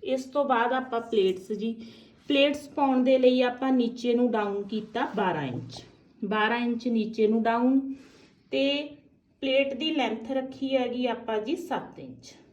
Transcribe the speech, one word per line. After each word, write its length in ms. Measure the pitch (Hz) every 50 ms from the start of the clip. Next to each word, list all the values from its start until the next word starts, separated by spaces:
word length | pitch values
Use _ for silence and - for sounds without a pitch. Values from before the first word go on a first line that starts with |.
| -
ਇਸ 220 | - 262 262 254
ਤੋਂ 200 | - - 294 277
ਬਾਅਦ 280 | 233 262 226 233 247 262
ਆਪਾਂ 280 | 262 254 - 240 233
ਪਲੇਟਸ 520 | 233 - - 214 190 190 185 180 - - 220
ਜੀ, 200 | 196 202 226 226 - - - - - - - - _ _ -
ਪਲੇਟਸ 400 | 294 277 277 294 285 285 - -
ਪਾਉਣ 360 | - - 285 269 262 254 254
ਦੇ 140 | 254 262 262
ਲਈ 240 | 254 254 254 254 254
ਆਪਾਂ 300 | 247 247 - 269 269 262
ਨੀਚੇ 420 | 254 240 226 - - 226 240 233
ਨੂੰ 160 | 240 247 240
ਡਾਊਨ 320 | 214 220 202 196 196 202 202
ਕੀਤਾ 460 | - 226 214 - - - - 180 185 -
ਬਾਰਾਂ 260 | 185 180 175 170 151 143
ਇੰਚ, 420 | 131 123 117 117 - - - - - - _ _ _ _ _ -
ਬਾਰਾਂ 340 | 196 208 214 214 220 233 240
ਇੰਚ 300 | 240 240 233 233 - 254
ਨੀਚੇ 400 | 226 226 214 - - - 220 208
ਨੂੰ 140 | 220 226 220
ਡਾਊਨ। 520 | 226 226 233 247 254 269 269 - - - - - - - - - - _ _ _ _
ਤੇ 400 | - 269 269 277 285 285 302 294 - - _ _ _ _ _ _ _ _
ਪਲੇਟ 340 | - 269 262 269 277 269 262
ਦੀ 200 | 233 277 311 320
ਲੈਂਥ 360 | 294 254 226 220 226 - -
ਰੱਖੀ 460 | 269 269 262 262 - - 269 262 269
ਹੈਗੀ 300 | 262 247 233 240 254 247
ਆਪਾਂ 320 | 240 226 233 - - 220 214
ਜੀ 180 | 208 240 320
ਸੱਤ 420 | 359 - - 262 190 - - - -
ਇੰਚ। 360 | - - - - - - - - - -